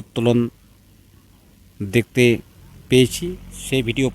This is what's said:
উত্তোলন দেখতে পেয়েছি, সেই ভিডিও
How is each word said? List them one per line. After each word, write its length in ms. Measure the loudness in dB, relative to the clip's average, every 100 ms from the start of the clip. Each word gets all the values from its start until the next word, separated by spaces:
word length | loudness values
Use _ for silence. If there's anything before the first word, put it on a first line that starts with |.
উত্তোলন 360 | -2 -2 0 2 0 -6 _ _ _ _ _ _ _ _ _ _ _ -12
দেখতে 440 | -4 -2 0 2 4 2 -4 -20 -20 -20 0
পেয়েছি, 380 | 4 4 0 -10 -10 -14 -16 -6
সেই 160 | -4 -2
ভিডিও 200 | -2 -2